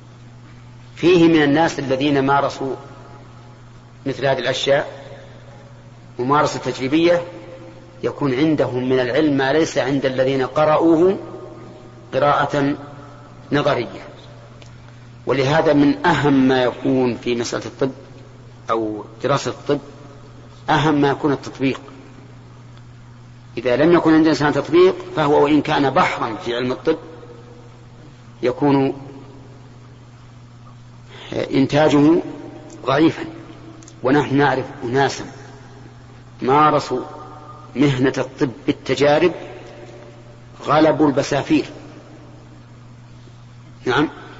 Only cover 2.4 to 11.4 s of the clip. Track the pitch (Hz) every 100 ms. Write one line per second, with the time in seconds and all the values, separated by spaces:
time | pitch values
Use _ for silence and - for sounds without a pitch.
2.4 | 135 - 135 123 - - - - - -
3.4 | - - - - - - 135 120 135 127
4.4 | 120 131 135 139 - - - - - -
5.4 | - - - - - - - - 127 147
6.4 | 143 131 127 123 127 156 170 175 - -
7.4 | - - - - - - 120 - 143 127
8.4 | 160 143 123 123 127 131 123 131 156 139
9.4 | 135 151 165 143 127 139 135 127 131 135
10.4 | 127 151 151 151 165 160 180 202 - -